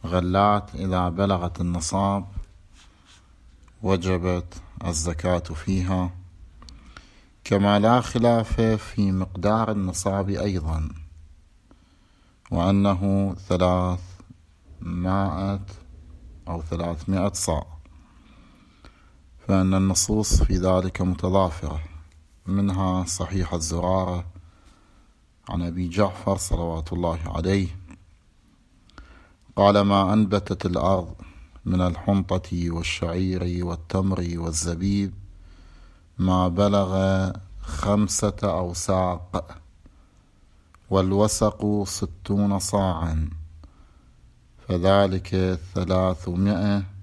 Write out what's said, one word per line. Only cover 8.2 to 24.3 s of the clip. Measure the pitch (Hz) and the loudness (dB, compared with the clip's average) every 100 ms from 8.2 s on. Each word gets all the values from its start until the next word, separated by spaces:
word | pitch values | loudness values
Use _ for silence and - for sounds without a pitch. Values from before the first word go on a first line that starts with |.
| 120 117 110 - | 4 4 2 2
في | 113 107 - - 98 | 2 2 -2 -2 0
مقدار | 95 92 - 101 110 110 | 0 -2 -2 0 2 0
النصاب | 104 95 87 - 98 92 | 0 -2 -2 -2 0 -2
أيضاً، | 98 101 92 78 80 78 - - - - - - _ _ - _ _ _ _ _ _ _ | -2 -2 -2 -2 -2 -4 -8 -16 -20 -20 -20 -20 _ _ -20 _ _ _ _ _ _ _
وأنه | 85 87 98 101 95 98 98 98 | 0 2 4 4 2 0 0 0
ثلاثمائة | 92 - 90 90 90 90 90 - - - - _ _ - - 85 87 90 98 98 78 98 98 - - - - - - - - - | -4 -2 2 4 2 0 -4 -8 -20 -20 -20 _ _ -20 -14 -8 -4 -2 0 0 -2 -4 -4 -8 -16 -20 -20 -20 -20 -20 -20 -10
أو | 85 | -8
ثلاثمائة | 78 85 85 82 - 95 98 | -6 -4 -4 -6 -2 0 0
صاع، | - - 78 - - - - - - - - - - - _ - _ - _ _ - - | -2 -2 -2 -4 -16 -20 -20 -20 -20 -20 -20 -20 -20 -20 _ -20 _ -20 _ _ -18 0
فإن | 98 95 | 2 4
النصوص | 95 95 92 - 107 104 - | 4 2 2 2 0 4 4
في | - 92 | 4 2
ذلك | 90 92 92 - | 4 2 0 -2
متضافرة، | 92 90 90 95 92 80 76 76 78 - - - _ _ - | -2 0 2 4 2 0 -6 -6 -8 -16 -20 -20 _ _ -4
منها | 98 101 92 95 92 92 | 0 0 0 0 0 -2
صحيح | - 90 98 87 | -4 -4 -2 -2
الزرارة | 87 80 82 87 95 90 87 90 | -2 -4 -2 2 2 0 -4 -8